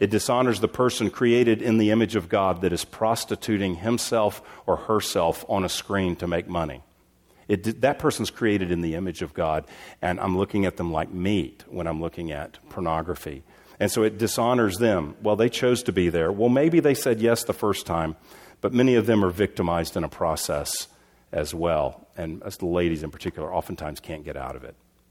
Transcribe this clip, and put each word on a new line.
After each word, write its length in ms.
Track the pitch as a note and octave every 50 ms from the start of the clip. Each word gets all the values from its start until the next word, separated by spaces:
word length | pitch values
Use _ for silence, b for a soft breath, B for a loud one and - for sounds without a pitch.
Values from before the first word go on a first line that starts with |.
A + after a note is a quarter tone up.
It 100 | B A2+
dishonors 500 | G#2+ G#2 - - B2 B2 B2+ B2 A2+ F#2+
the 80 | G#2+ G#2
person 420 | - - B2+ B2 - - A#2 G2
created 500 | - - B2+ A#2+ A#2 A#2+ A#2+ A#2 A2 G2+
in 160 | - B2 A2
the 140 | A2+ G#2+ G#2
image 260 | G#2+ A#2 A2+ G2 A2+
of 140 | G#2 E2+ F2
God 320 | - G2+ G2 F#2+ F2+ E2+ F#2+
that 100 | F2+ E2+
is 140 | E2 -
prostituting 880 | - - - F#2 G2+ A#2 - - - G#2+ - - - G#2+ G2 G2 F#2+ F2
himself 640 | E2+ F#2+ A2+ A#2+ A2+ - - A#2+ A2+ G#2+ G#2 - - - B B B B
or 100 | B F2+
herself 680 | - - - A2 G#2 - - - G2 E2+ E2 - - - -
on 160 | A2+ G2 F#2
a 40 | F2
screen 480 | - - - - G2+ G2 F#2+ F2+ F2
to 100 | - F2+
make 220 | F2 F2 E2+ D2+ E2+
money. 340 | F2+ E2+ E2 D2+ C2 C2 - _ _ _ _ _ _ _ _ b b b b b
It, 340 | G#2 F#2 F#2+ A2 A2+ - A#2+
that 160 | C3+ C#3+ -
person's 320 | - D3 - - A2 -
created 400 | - - A#2+ G#2+ G#2 G2+ F#2+ F2
in 100 | F2 E2+
the 140 | F2 E2 D#2+
image 260 | E2+ F#2+ F#2 D#2+ -
of 140 | F2+ D2 -
God, 320 | - E2+ D#2 D#2 D#2+ D#2 - B B B B B B
and 180 | B F2 F2+ F2+
I'm 180 | F2+ F#2+ F#2 F#2
looking 260 | G2 - - G#2 G2
at 140 | F2+ - -
them 120 | F2 E2+
like 220 | D#2+ D#2 - - -
meat 520 | F2+ F2+ G2 G#2+ F#2+ D2 C2 - - - -
when 180 | - F2+ E2+
I'm 140 | E2 D#2+ D#2+
looking 320 | E2 E2 - - E2+ D#2+ D2+
at 260 | D2 D2 - - - - -
pornography. 720 | - - F2+ E2 D#2+ D#2+ D#2+ F2 - - - D#2 C#2+ C2+ - B B B B B B B
And 100 | G2+ G2+
so 140 | - A#2+ A2
it 120 | A2 G#2+
dishonors 640 | G2 A2+ G2+ - - A#2 A#2+ B2+ B2 A2+ G2+ F2+ F#2+
them. 380 | A#2+ A2+ G2+ F2+ D2+ D2 D2 - G#2+
Well, 140 | G#2 G#2
they 140 | G2 A2+ B2
chose 320 | - - C3 B2 B2 A2 -
to 100 | - F2
be 160 | F#2+ F2+ E2+
there. 220 | D#2+ E2+ D#2+ E2+
Well, 180 | G2+ G2+ A2+ B2
maybe 320 | B2 C3+ D3+ E3 E3 E3
they 140 | C#3 D3 C3+
said 260 | - - C3+ A#2 A2
yes 240 | A2 A#2 A#2 - -
the 80 | - G2+
first 320 | - - G#2 F#2+ - -
time, 320 | - E2 E2 D#2+ D#2+ D#2 - B B B B B B B B
but 120 | B G2+ -
many 220 | A#2+ B2+ C3 B2
of 100 | A#2 G2+
them 180 | A2+ A2+ G#2+ G2
are 80 | F#2
victimized 680 | F2 F2 G2+ F#2 - - F#2+ E2+ E2+ E2+ E2 - - F2+
in 60 | D#2+
a 40 | D2+
process 800 | - - F2+ E2 D#2 D#2 - - D#2 D2 D2 - - - - - b b b b b b b b -
as 220 | D#2 D2+ D2+ -
well. 520 | E2 E2+ E2+ D#2+ D2+ C#2+ B1+ - - - - _
And 260 | - E2+ D#2+ D#2+ - -
as 160 | G2 - -
the 80 | F#2+
ladies 360 | F2 E2+ F2 F2 E2+ E2 D2+ D#2
in 80 | D2+
particular 420 | - - - F#2 - - D2+ E2+ F#2
oftentimes 480 | E2+ - - F#2 - D#2+ D#2 D2 -
can't 240 | - - D#2+ D2+ D2
get 120 | D2+ C#2+
out 180 | C#2 C2 C2 C2
of 100 | B1+ B1+
it. 120 | C2 - _ _ _ _ _ _ _